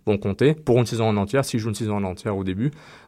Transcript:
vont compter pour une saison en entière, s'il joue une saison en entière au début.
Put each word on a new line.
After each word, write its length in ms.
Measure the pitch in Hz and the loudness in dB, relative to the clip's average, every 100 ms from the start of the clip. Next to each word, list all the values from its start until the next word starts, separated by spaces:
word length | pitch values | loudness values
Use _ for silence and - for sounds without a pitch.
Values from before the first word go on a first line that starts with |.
| - | -2
vont 100 | 101 | 0
compter 380 | 101 95 131 | 0 2 2
pour 240 | 156 - 120 | 2 2 4
une 80 | 113 | 2
saison 220 | 113 110 | 0 0
en 80 | 104 | 0
entière, 260 | 98 135 | 0 0
s'il 160 | 135 120 | 0 -2
joue 80 | 110 | -2
une 60 | |
saison 220 | 104 110 104 | -4 -2 -2
en 80 | |
entière 320 | 98 90 110 98 | -4 -4 -4 -4
au 80 | |
début. 260 | 95 95 139 - - - | -2 -2 -4 -4 -16 -20